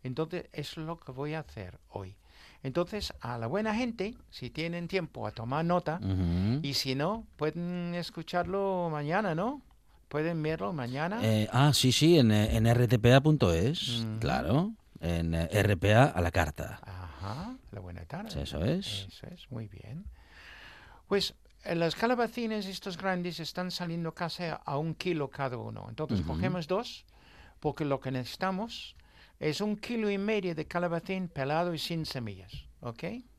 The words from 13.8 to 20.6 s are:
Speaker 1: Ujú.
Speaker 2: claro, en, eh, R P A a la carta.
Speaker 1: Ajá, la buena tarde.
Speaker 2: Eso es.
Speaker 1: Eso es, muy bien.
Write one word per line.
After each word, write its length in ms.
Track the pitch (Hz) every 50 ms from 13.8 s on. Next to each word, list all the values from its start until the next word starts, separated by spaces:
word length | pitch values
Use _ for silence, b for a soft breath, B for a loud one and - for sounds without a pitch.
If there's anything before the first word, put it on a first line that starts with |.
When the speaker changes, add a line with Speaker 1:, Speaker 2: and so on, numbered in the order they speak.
| - 131 120 117
Speaker 1:
Ujú. 180 | 113 110 107 110
Speaker 2:
claro, 520 | 113 139 131 131 - 78 110 143 180 214 226 - - - - -
en, 340 | - 82 85 82 82 82 82
eh, 140 | 82 90 -
R 240 | - 104 98 98 104
P 180 | 82 - 101 107
A 100 | 113 135
a 140 | 151 - 90
la 120 | 87 85
carta. 480 | - 92 82 76 - - - - - -
Speaker 1:
Ajá, 720 | - - 95 92 92 82 76 - 92 98 110 139 185 233 254 262 - -
la 100 | - 101
buena 240 | 92 90 87 90 87
tarde. 360 | - - 175 214 226 185 -
Speaker 2:
Eso 220 | 69 65 - 73 82
es. 420 | 113 156 185 196 - 104 98 98 95
Speaker 1:
Eso 180 | - - - -
es, 160 | 175 175 - -
muy 180 | 120 117 113 101
bien. 360 | 95 - - - 131 165 208 - B B B B B B B B B B